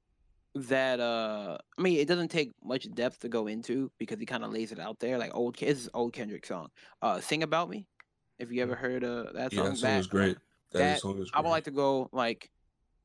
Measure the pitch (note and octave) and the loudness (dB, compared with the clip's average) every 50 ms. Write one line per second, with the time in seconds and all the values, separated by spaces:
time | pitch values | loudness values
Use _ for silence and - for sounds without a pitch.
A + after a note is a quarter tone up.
0 | _ _ _ _ _ _ _ _ _ _ - C#3 C3+ A#2+ C3+ C3+ C3 C3 B2+ B2 | _ _ _ _ _ _ _ _ _ _ -10 -8 -2 2 4 4 4 4 4 2
1 | A#2+ A#2 A#2 A2+ A2+ A2 G#2+ G#2+ G2+ F#2 D#2+ - - _ _ - F3 F#3 F3 D3+ | 2 2 2 2 0 0 -2 -4 -4 -6 -8 -8 -10 _ _ 2 4 4 6 6
2 | D3 C#3+ F3+ F3 E3+ D#3+ - E3+ D3+ A#2+ - _ - - B2+ - - A2 - A#2 | 4 4 4 2 2 0 0 0 0 0 -4 _ -6 -4 -4 -4 -4 -4 -2 -2
3 | A#2 B2+ - - - B2 A#2 A#2 G#2+ G#2+ G#2+ A2+ A#2 - A#2 C3+ C3+ C3+ - - | 0 0 -2 -4 -4 -2 0 0 0 0 -2 -4 -4 -2 -2 -2 -2 -2 -6 -8
4 | A#2 - A#2 G#2+ A2+ A2 B2+ A2+ A2+ A2 A2 A2 A2+ A2 A2+ F2 E2 G#2+ A2+ - | -8 -8 -6 -6 -6 -4 -4 -4 -4 -4 -4 -4 -4 -4 -6 -8 -10 -10 -8 -4
5 | - A#2+ C3 B2 A2+ - - - A#2+ A#2+ A#2+ - - B2+ D3+ C3+ A#2+ G#2+ - A#2+ | -2 0 0 0 -2 -2 -2 0 0 0 -2 0 2 2 2 2 -2 -4 -2 -2
6 | A#2+ A#2+ A#2 - A#2 G#2 G#2 - - - G2+ F2+ D#2 - _ - - - - _ | -2 -2 -2 -4 -6 -6 -8 -8 -8 -8 -8 -8 -8 -10 _ -20 -20 -20 -8 _
7 | - A2 F#2+ F#2 - - D3+ D3+ D#3+ D3+ D#3 E3 F3 E3+ F#3 G#3+ F#3+ - _ - | 0 0 0 0 -2 -2 -2 0 0 2 0 0 0 -2 -6 -10 -12 -14 _ -20
8 | - _ _ _ _ _ _ - A#2+ A#2 A#2+ B2 B2 B2 B2 - B2+ B2 B2+ B2+ | -20 _ _ _ _ _ _ -14 -10 -6 -4 -2 -2 -2 -2 -2 -2 -2 -2 -2
9 | B2 A#2+ A#2+ A#2+ A2+ G#2 - - B2 C3 G2+ G2 F#2 G2 F#2+ - B2 B2+ - G2 | -2 -2 -4 -4 -6 -6 -6 -6 -4 -2 0 0 0 0 0 2 2 2 4 2
10 | F#2 F#2 - G2 G2 F#2+ F2+ - - _ _ _ _ _ - F2+ - D3 D3 C#3+ | 2 2 2 4 4 4 2 0 -6 _ _ _ _ _ 2 4 4 4 4 2
11 | - G2 G2 G2 F#2+ F2+ - D3 D#3 E3+ E3 D#3+ D#3 D3+ C#3 C#3 C#3+ C#3 C#3 C3 | 0 -2 -4 -4 -4 -2 0 2 2 4 4 2 2 0 0 2 2 4 4 2
12 | B2+ - - B2+ A#2+ A#2 A2+ - - - _ _ _ _ _ _ _ _ _ _ | 0 -2 -2 0 0 0 0 -2 -8 -16 _ _ _ _ _ _ _ _ _ _
13 | _ | _